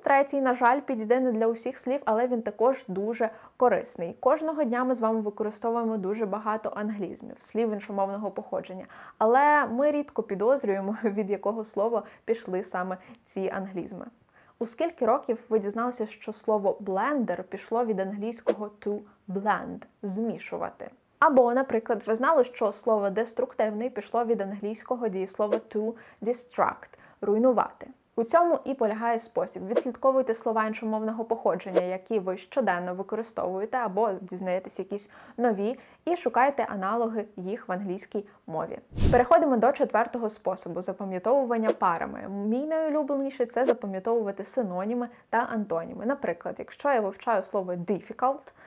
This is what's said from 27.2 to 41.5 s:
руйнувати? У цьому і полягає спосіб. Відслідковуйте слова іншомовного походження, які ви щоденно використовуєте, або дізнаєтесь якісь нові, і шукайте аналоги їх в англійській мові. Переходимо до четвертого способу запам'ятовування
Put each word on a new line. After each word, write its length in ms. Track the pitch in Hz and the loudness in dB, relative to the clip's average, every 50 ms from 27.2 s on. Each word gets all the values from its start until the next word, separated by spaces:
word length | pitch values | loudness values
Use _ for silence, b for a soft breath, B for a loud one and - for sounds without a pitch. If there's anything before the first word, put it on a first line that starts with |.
руйнувати? 680 | - 208 208 220 240 262 233 202 - - - - - - - _ _ _ - | 0 2 4 4 6 4 6 4 2 0 -2 -14 -18 -20 -20 _ _ _ -4
У 80 | 233 233 | -4 0
цьому 340 | 233 - 330 349 339 311 269 - | 4 4 6 6 6 4 2 0
і 100 | 262 269 | -2 -2
полягає 440 | 269 233 208 214 214 233 233 233 226 | 0 0 0 0 0 -2 0 -2 -2
спосіб. 480 | 226 - - - 185 208 - 185 185 | -4 -4 -4 -4 -4 -4 -6 -8 -4
Відслідковуйте 680 | 190 240 - - 254 233 - - 269 262 262 262 247 226 | -2 -2 -2 -2 -2 -4 2 4 4 4 4 4 2 0
слова 320 | 226 - 233 220 226 214 | -2 -2 -2 0 0 0
іншомовного 580 | 220 220 - 226 220 214 214 220 214 220 226 226 | -2 -2 -4 -4 -2 -2 -2 -2 -2 -4 -4 -2
походження, 560 | - 226 220 - 208 170 180 - 196 180 185 | -4 -2 0 2 0 0 0 -2 0 0 0
які 380 | 180 180 185 185 185 - 226 208 | 2 0 -2 -4 -4 -2 -2 -2
ви 180 | 180 185 185 | 0 -2 -4
щоденно 580 | - - - - 277 226 196 180 175 180 180 180 | -4 -6 -6 -2 0 2 2 2 0 -2 -4 -6
використовуєте, 840 | 190 196 - 220 214 226 - - - 180 180 185 190 208 220 - | -6 -6 -6 -6 -6 -6 -6 -4 -4 -2 -2 -2 -4 -4 -4 -4
або 340 | 254 233 202 185 208 233 214 190 175 | -2 -2 -2 0 0 0 0 0 -4
дізнаєтесь 580 | 190 175 185 185 190 185 180 190 185 - - - | -8 -10 -10 -6 -4 -2 -2 -2 -4 -6 -10 -10
якісь 300 | 185 - 202 202 - B B B B B B | -8 -6 -8 -10 -10 B B B B B B
нові, 420 | - 240 247 208 190 202 220 269 B B B B B B | 0 2 2 2 2 0 -2 -4 B B B B B B
і 120 | 311 349 | -2 -2
шукайте 480 | 349 - 247 233 233 262 285 277 - 226 | 0 0 0 2 4 4 4 2 0 -2
аналоги 600 | - 208 196 185 196 220 240 233 226 226 214 208 208 - | -4 -4 -4 -4 -2 0 0 -2 -2 -2 -4 -6 -8 -8
їх 320 | 190 180 190 214 240 - - | -10 -8 -6 -8 -8 -6 -6
в 40 | |
англійській 520 | 185 180 202 185 180 208 - - - 208 202 B B B B | -6 -6 -4 -6 -6 -8 -8 -8 -8 -8 -8 B B B B
мові. 320 | - 160 156 170 - - - - - - - - - | -8 -6 -6 -6 -6 -8 -12 -14 -8 0 2 4 6
Переходимо 440 | 254 240 247 247 339 339 339 285 254 | 6 6 6 6 6 6 6 4 4
до 160 | 220 226 262 | 4 4 2
четвертого 580 | 269 - 277 208 - 214 240 - - 240 233 226 | 2 2 0 2 2 0 0 0 -2 -4 -4 -6
способу 520 | 220 - - 185 185 - - 175 165 175 | -6 -4 -4 -4 -4 -4 -6 -8 -8 -6
запам'ятовування 880 | 180 196 190 - 202 190 185 180 185 220 269 277 262 233 | -6 -6 -6 -6 -6 -6 -4 -2 2 2 4 4 4 2